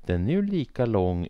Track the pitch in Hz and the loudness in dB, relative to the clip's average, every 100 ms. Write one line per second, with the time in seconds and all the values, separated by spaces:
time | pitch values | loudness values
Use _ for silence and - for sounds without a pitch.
0 | - 87 95 185 202 185 127 - 120 104 | -2 0 2 0 0 -2 -4 -2 0 2
1 | 90 87 | 2 0